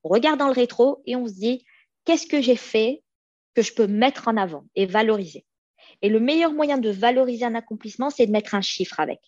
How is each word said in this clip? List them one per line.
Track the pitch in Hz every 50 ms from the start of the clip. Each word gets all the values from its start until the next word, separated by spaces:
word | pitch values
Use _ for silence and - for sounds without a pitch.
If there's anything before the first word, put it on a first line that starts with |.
| _
On | 156
regarde | 185 226 240 311 311 277
dans | 285
le | 277
rétro | 254 254 247 240 - - 240 277 - - _
et | - 240
on | 254 247
se | 226
dit, « | 196 185 202 233 254 247 _ _ _ _ _ _ _ _ _
Qu'est-ce | - 330 311 - -
que | - 294
j'ai | 254 240 247
fait | 220 - - - 220 220 233 277 320 _ _ _ _ _ _ _ _ _ _ _
que | 240
je | 214 - -
peux | - 220 196
mettre | 208 208 240 277 285 - - 233
en | 220
avant | 220 190 175 156 143 - _ _
et | 190 196
valoriser ? » | 185 180 214 220 220 214 208 190 160 - 135 _ _ _ _ _ _ _ _ _ - _ _
Et | - 202
le | 214 220
meilleur | 226 262 302 320 339 330
moyen | 302 302 302 285 285 269
de | 226 214
valoriser | 202 190 220 240 254 254 262 247 240 226 247
un | 233 226
accomplissement, | 226 233 _ 220 214 - 214 - - 254 294
c'est | 285 - 240
de | 208
mettre | 214 214 208 - -
un | 202
chiffre | 190 - - - 185 - - -
avec. | 156 - - _ _